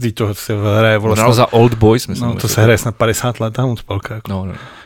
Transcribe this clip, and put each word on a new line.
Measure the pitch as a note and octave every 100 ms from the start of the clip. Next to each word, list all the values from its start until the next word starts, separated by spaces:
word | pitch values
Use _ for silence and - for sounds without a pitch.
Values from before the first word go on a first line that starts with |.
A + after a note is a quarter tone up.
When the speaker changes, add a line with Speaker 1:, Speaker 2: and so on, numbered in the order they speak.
| A#2+
Speaker 1:
to | - G#2+
se | G2+ - G#2 G#2 G#2
hraje, | A2 G#2+
vole, | A2
Speaker 2:
Hrál | G#2+ A#2
Speaker 1:
snad |
Speaker 2:
za | A#2 -
Old | A#2 A#2+
Boys, | A2+ A2 A#2+ -
myslím, | - A#2+
Speaker 1:
No, |
to | A2+
Speaker 2:
myslím. | A2
Speaker 1:
se | -
hraje | A2 A2
snad | A#2 -
padesát | A2+ G#2 B2+ A2+
let, | A2+
ta | A2
Hanspalka, | C3 A#2 - G2 -
jako. | A2 -
Speaker 2:
No, | G2 F#2+
no. | D#2+ - -